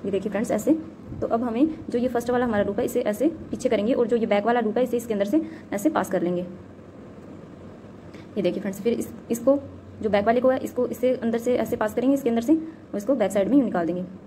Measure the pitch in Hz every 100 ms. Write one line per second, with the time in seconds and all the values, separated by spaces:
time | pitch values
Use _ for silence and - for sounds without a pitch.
0 | 202 190 208 202 - 214 - 320 - -
1 | - - - 233 240 220 311 - - 240
2 | 254 240 233 247 247 208 202 202 - 247
3 | 240 214 294 - - 208 - 214 208 262
4 | 233 240 226 208 208 240 214 226 247 240
5 | - 208 202 311 320 - - 202 311 -
6 | 190 185 175 175 180 - - - - -
7 | - - - - - - - - - -
8 | - - - 214 175 185 202 190 233 -
9 | - - - 233 269 285 - - - -
10 | 208 202 214 240 254 262 - - 233 226
11 | 254 247 233 226 233 247 220 233 214 214
12 | 254 277 233 233 233 320 - - - 202
13 | 202 262 190 202 196 277 226 180 165 180
14 | 180 -